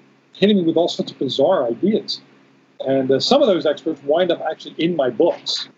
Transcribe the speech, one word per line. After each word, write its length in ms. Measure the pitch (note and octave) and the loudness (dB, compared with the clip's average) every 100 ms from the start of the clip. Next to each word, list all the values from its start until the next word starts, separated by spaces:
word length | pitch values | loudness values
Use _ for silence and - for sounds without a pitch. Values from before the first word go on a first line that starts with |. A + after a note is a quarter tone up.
| _ _ _ | _ _ _
hitting 220 | - G3 G#3 | 0 2 4
me 80 | |
with 120 | E3 D#3+ | 2 2
all 120 | F3 | 0
sorts 240 | - - | -2 -8
of 60 | - | -4
bizarre 480 | C#3 B2+ C#3+ F#3 B2 | -6 0 2 2 -2
ideas. 520 | A#2 F#3 A3 - - - _ _ _ _ _ | -2 0 0 -4 -12 -12 _ _ _ _ _
And, 300 | C3 C3+ C3 | -2 -2 2
uh, 80 | C3+ | 0
some 200 | - C4 | 2 4
of 60 | C4+ | 4
those 160 | F3 | 2
experts 380 | D3+ C#3+ E3 D3+ | 0 -2 -6 -8
wind 300 | C#3 D#3+ F#3 | -2 0 0
up 80 | D#3 | -2
actually 320 | D#3+ D#3 D3 - | -4 -8 -14 -4
in 200 | E3 E3+ | -2 0
my 120 | B2+ | -2
books. 600 | A2 E3 - - - - | 2 0 0 -6 -8 -10